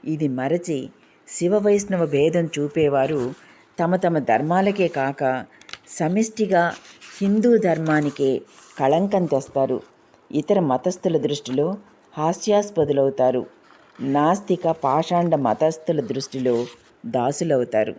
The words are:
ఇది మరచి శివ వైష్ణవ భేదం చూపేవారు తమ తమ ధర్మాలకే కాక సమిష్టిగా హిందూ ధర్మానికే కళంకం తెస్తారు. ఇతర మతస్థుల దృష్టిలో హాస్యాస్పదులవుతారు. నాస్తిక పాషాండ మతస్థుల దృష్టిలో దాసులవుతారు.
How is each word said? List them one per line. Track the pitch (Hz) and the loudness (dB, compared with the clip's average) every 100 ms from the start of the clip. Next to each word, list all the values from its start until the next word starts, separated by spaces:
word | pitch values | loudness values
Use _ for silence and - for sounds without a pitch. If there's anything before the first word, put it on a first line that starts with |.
ఇది | - 156 151 | -6 -2 -2
మరచి | 127 131 170 175 147 127 - _ _ - | -2 -2 -2 -2 -6 -6 -16 _ _ -14
శివ | - 175 208 | -4 0 2
వైష్ణవ | 208 202 202 185 160 | 2 2 0 -2 0
భేదం | 143 151 175 165 147 | 2 2 2 -2 -2
చూపేవారు | 147 165 151 139 135 156 123 - - - _ - | -4 0 2 2 0 0 -4 -8 -20 -20 _ -4
తమ | 170 180 | 0 0
తమ | 180 165 | 0 0
ధర్మాలకే | 123 113 151 180 196 202 175 | 2 0 2 2 2 0 -2
కాక | 147 135 139 135 131 - - - - - | 0 -4 -2 -2 -2 -6 -20 -20 -20 -16
సమిష్టిగా | - 175 190 220 220 208 180 170 - - - - - | -4 -2 0 -2 -2 0 2 2 -2 -16 -20 -20 -4
హిందూ | 196 208 240 233 | 0 2 4 4
ధర్మానికే | 180 160 160 151 147 139 135 127 - - - - | 4 0 2 2 0 0 0 0 -6 -20 -20 -2
కళంకం | 135 156 196 202 | 2 2 2 0
తెస్తారు. | 170 135 - 143 135 127 - _ _ _ _ | 0 -2 -2 -2 -2 -2 -6 _ _ _ _
ఇతర | 147 147 202 | -6 0 0
మతస్థుల | 160 127 180 180 190 160 | 2 0 -2 -2 -2 0
దృష్టిలో | 147 143 - 131 156 208 - _ _ | 0 -4 -4 -2 -2 -4 -12 _ _
హాస్యాస్పదులవుతారు. | - 156 170 - 208 208 190 147 139 135 135 127 127 - - _ - - - | -4 -4 -2 0 0 0 -2 0 2 2 2 0 0 -4 -16 _ -20 -20 -8
నాస్తిక | 127 139 151 196 202 180 165 | -2 2 2 0 -2 -2 0
పాషాండ | 160 139 143 160 175 175 | -2 0 0 0 0 2
మతస్థుల | 156 127 110 156 160 - 156 | 0 0 0 0 -2 -4 -2
దృష్టిలో | 117 127 135 131 127 120 120 - _ _ 113 | -2 -6 -6 -4 0 0 -2 -10 _ _ -6
దాసులవుతారు. | 123 123 143 170 135 120 110 107 | -2 -2 -2 0 0 0 0 -2